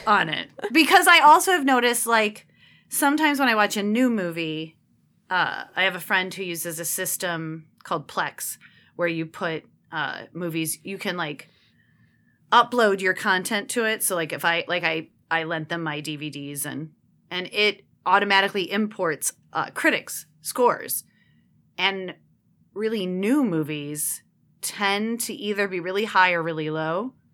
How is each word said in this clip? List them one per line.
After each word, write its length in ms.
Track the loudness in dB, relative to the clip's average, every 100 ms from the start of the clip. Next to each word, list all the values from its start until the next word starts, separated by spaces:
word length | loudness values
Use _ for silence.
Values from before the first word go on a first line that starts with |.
| 2
on 220 | 4 2
it. 200 | -4 -8 -10 0
Because 360 | 2 6 6 8
I 100 | 8
also 300 | 10 8 6
have 120 | 2
noticed, 420 | 4 4 4 0 2
like, 400 | 2 2 -4 -20 _ _ _ -8
sometimes 520 | 0 2 4 2 4
when 80 | 4
I 80 | 4
watch 200 | 2 0
a 60 |
new 260 | 0 2 2
movie, 640 | 2 -2 -4 -6 -6 -8 _ _ _ _ _ -4
uh, 360 | 0 0 -4 -8
I 80 | 0
have 120 | 0 0
a 40 |
friend 320 | -2 -2 -2
who 100 | -6
uses 340 | -8 -6 -8 -6
a 60 |
system 840 | -6 -4 -4 -4 -4 -4 -6 -10 -14 _
called 220 | -6 -6 -6
Plex, 500 | -6 -6 -6 -12 -12 -18 _ _ -4
where 120 | -4
you 160 | -2
put, 380 | -6 -6 -6 -6 -10 _ -10
uh, 340 | -6 -6 -6 -12
movies, 440 | -10 -6 -4 -6 -6
you 120 | -10 -8
can, 180 | -6 -4
like, 320 | -6 -8 -16 _ _ _ _ _ _ _ _ _ 2
upload 480 | 4 4 4 4 4
your 140 | 0
content 540 | 0 0 0 0 -4 -4
to 140 | -2
it. 180 | -2 0
So, 120 | -2
like, 180 | -2 -2
if 120 | -2
I, 200 | 0 0 -2
like, 160 | -2
I, 240 | 0 -2 -6 _ -4
I 140 | -2
lent 240 | -2 -4 -4
them 140 | -6
my 180 | -6 -6
D 160 | -8 -8
V 140 | -10
Ds 360 | -10 -10 -10 -8
and, 240 | -8 -12 _ _ _ -10
and 180 | -8 -4
it 320 | 0 0 0 _ _
automatically 680 | 2 2 4 4 2 0 -4
imports, 600 | -2 -2 -2 -4 -2 -6 -8 _
uh, 180 | -6 -6
critics' 560 | -2 0 0 -4 -14 -14 _
scores. 600 | -8 0 2 2 -4 -8 -10 _ _ _ _ _ _ -2
And 360 | -2 -2 -8 -14 _ _ _ _ _
really 320 | -6 -4 -2 -2
new 360 | -2 0 2
movies 800 | 2 0 -2 -6 -8 -6 -6 -8 _ _ _ _
tend 600 | -10 -2 -2 0 -2 -4
to 140 | -6
either 320 | -6 -4 -2 -2
be 120 | -4
really 240 | -4 -4
high 280 | 0 4 4
or 100 | 2
really 280 | -2 -4 -4
low. 440 | -2 -2 -2 -4 -10 _